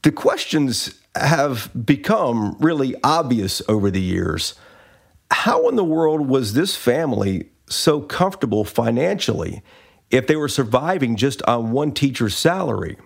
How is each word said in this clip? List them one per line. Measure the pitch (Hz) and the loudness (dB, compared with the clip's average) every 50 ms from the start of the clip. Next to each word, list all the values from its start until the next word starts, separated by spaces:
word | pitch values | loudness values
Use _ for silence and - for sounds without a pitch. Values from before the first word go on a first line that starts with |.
The | - 151 | 2 2
questions | 151 - - - - 320 - - - 156 147 131 113 - - - - _ _ _ _ | 0 2 0 0 0 0 -4 -2 0 0 0 0 -2 -4 -6 -8 -12 _ _ _ _
have | - - 139 165 156 143 147 131 113 - - - 123 113 | -2 2 2 2 2 2 0 -2 -4 -8 -8 -8 -6 0
become | - 143 - - - 214 220 180 131 120 113 104 101 - - | 0 0 0 2 0 2 2 2 0 0 0 -2 -2 -2 0
really | 147 160 170 147 135 131 120 - - | 0 0 2 2 -2 -2 -2 0 0
obvious | 135 156 170 160 127 123 113 98 95 - - - - | 2 2 2 2 0 0 0 0 -2 -4 -6 -2 0
over | 107 107 98 101 | 0 2 2 0
the | 92 95 | 0 0
years. | 92 90 90 90 90 - 78 - - - - _ - - - - - _ _ _ _ _ _ _ _ _ | -2 -2 -2 -2 -2 -2 -4 -4 -6 -8 -8 _ -20 -20 -20 -20 -20 _ _ _ _ _ _ _ _ _
How | - - - 196 - - 160 240 | -4 0 0 0 2 2 2 2
in | 269 | 2
the | 233 190 | 2 0
world | 165 156 160 165 156 156 156 147 131 | 2 2 2 2 2 2 2 2 2
was | 131 135 123 101 104 | 2 2 2 2 0
this | 135 175 196 - | 0 0 0 -4
family | - - 123 120 151 165 147 117 104 101 98 95 85 - - _ _ _ _ | -2 0 0 2 2 0 -2 -2 0 0 0 -2 -2 -6 -10 _ _ _ _
so | - - - - 151 151 | -6 0 2 2 2 2
comfortable | 143 - - - 180 196 190 - - 117 107 107 104 | -2 -6 -2 0 0 0 0 -2 -2 0 0 0 -2
financially | - - - 117 117 117 120 147 180 202 196 - - 110 - 110 - - 107 _ _ - - _ _ _ _ _ _ | 0 0 0 0 2 2 2 0 0 0 -2 -2 -4 -2 -2 -4 -6 -8 -12 _ _ -20 -20 _ _ _ _ _ _
if | - 131 123 | 0 0 2
they | - 156 | 2 0
were | 156 147 135 | 0 0 -2
surviving | - - 131 107 113 127 143 165 190 185 139 117 117 | -2 -2 -2 2 0 0 2 0 0 0 0 0 0
just | 101 127 139 135 - - | 0 0 -2 -2 0 0
on | - 120 120 117 113 | 0 0 0 0 -2
one | 117 135 151 151 | 0 0 0 0
teacher's | - - 143 139 120 - 127 107 95 | 0 0 -2 0 0 0 -2 -2 -2
salary? | - - 165 175 190 185 147 110 98 87 85 - - - | 2 2 2 2 2 -2 -4 -4 -4 -6 -8 -10 -14 -20